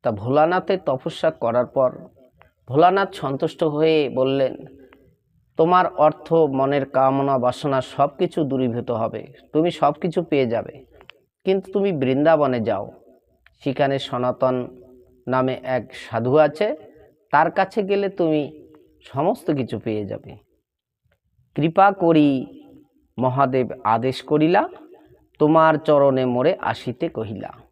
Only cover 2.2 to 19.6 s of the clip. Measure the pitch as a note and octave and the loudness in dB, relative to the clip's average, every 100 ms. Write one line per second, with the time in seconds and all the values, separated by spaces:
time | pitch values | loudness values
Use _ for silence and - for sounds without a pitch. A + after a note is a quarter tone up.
2.2 | _ _ _ _ - C3+ F3 F#3+ G3 - | _ _ _ _ -4 4 4 4 -2 -6
3.2 | C3+ C#3 D#3+ - D#3+ D3 D#3+ D#3 C3+ A#2+ | -8 -4 -6 -2 -2 0 2 2 0 0
4.2 | C3 C3+ C3 - - - - _ _ _ | 0 0 -2 -4 -18 -20 -20 _ _ _
5.2 | _ _ _ - E3 F3+ F3 - D3+ - | _ _ _ 0 4 4 2 2 2 2
6.2 | - E3 D3+ C3+ C3+ C#3+ C3+ B2+ C3+ C3+ | 0 2 2 2 0 0 0 0 2 2
7.2 | C#3 C3+ B2 - D3 C3+ - - C#3+ - | 0 0 0 -2 -2 -2 -4 -2 -2 0
8.2 | F3+ - C#3+ C3 B2+ A#2 A2 A2+ A2+ - | -4 -2 -2 -2 -2 -4 -4 -4 -4 -6
9.2 | - - _ D3+ F3 - C#3+ D3 F3+ E3+ | -14 -20 _ 0 0 0 -2 0 -4 -4
10.2 | E3 C#3+ B2 A#2 A#2+ - - _ - _ | -2 0 0 -2 -6 -16 -20 _ -20 _
11.2 | _ _ - F#3+ F#3+ G#3 G3 D#3+ C3 C3 | _ _ -2 -2 -2 -2 -2 0 0 2
12.2 | D3+ D#3+ C#3+ B2 G#2+ G2 G#2+ - _ _ | 4 4 2 0 -2 -4 -6 -16 _ _
13.2 | _ _ _ _ C#3+ C3 C#3 C#3 - B2 | _ _ _ _ -8 -2 -2 -2 -4 -4
14.2 | B2 A#2+ C3 B2+ B2 - - - _ _ | -4 0 -2 -2 -6 -14 -20 -20 _ _
15.2 | - B2+ C3 B2 B2+ B2+ G#2 - - A#2 | -4 -2 -2 -4 -4 -6 -6 -18 -8 -4
16.2 | A#2+ D3+ D3+ D3 G#3 D4+ - - - _ | 0 4 2 2 -4 -4 -14 -20 -20 _
17.2 | _ D3 D#3+ F3 F#3+ - F#3+ G3+ G3+ F#3+ | _ 0 2 0 -2 -2 -2 -2 -2 -2
18.2 | E3 D#3 C#3 - - _ _ _ - B2+ | 0 0 -4 -12 -20 _ _ _ -10 -2
19.2 | E3 A3 - D3 | -2 -2 -4 -4